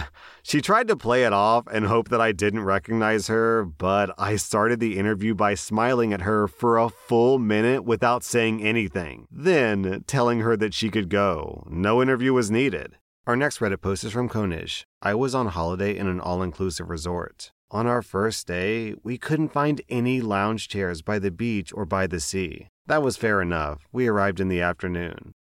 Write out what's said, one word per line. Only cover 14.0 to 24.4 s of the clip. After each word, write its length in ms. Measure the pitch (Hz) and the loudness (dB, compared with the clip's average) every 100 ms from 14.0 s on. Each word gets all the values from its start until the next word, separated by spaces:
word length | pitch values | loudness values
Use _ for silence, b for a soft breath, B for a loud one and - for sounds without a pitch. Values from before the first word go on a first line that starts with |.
is 80 | 113 | -4
from 160 | 117 120 | -4 -2
Konish. 580 | 110 101 80 85 - - _ | -2 -2 -4 -8 -10 -12 _
"I 100 | 98 | -2
was 220 | 107 131 131 | 0 0 0
on 120 | 117 | -2
holiday 480 | 85 82 90 101 95 | -2 -2 -2 -2 -2
in 120 | 98 | -2
an 120 | 90 | -2
all-inclusive 680 | - 90 92 - 95 85 85 | -2 -4 -4 -4 -4 -4 -8
resort. 640 | 82 87 87 85 - - _ _ | -8 -6 -6 -8 -12 -20 _ _
On 140 | 104 120 | -4 0
our 160 | 120 | -2
first 420 | 101 95 110 104 - | -2 -2 -2 -2 -6
day, 480 | 87 95 113 110 - | -4 -2 -2 -6 -8
we 160 | 110 127 | -8 -8
couldn't 340 | - 156 151 | -2 -2 0
find 300 | 143 147 143 - | 0 0 0 -2
any 320 | 123 123 127 | -2 0 0
lounge 460 | 113 98 104 110 - | 0 0 0 -2 -4
chairs 340 | 104 92 82 | -4 -4 -4
by 160 | 90 107 | -4 -2
the 140 | 98 | -2
beach 420 | 85 117 104 85 | -2 -2 -2 -4
or 120 | - 90 | -8 -4
by 180 | 95 95 | -2 0
the 140 | 85 | -2
sea. 480 | - 95 90 78 - _ - | -4 -4 -4 -8 -18 _ -2
That 160 | 151 | 0
was 160 | 135 - | 2 0
fair 240 | 113 101 | 0 2
enough. 460 | 87 85 76 73 - | 2 0 -2 -6 -8
We 160 | 120 123 | -2 0
arrived 320 | 104 98 | 2 2
in 80 | 90 | 0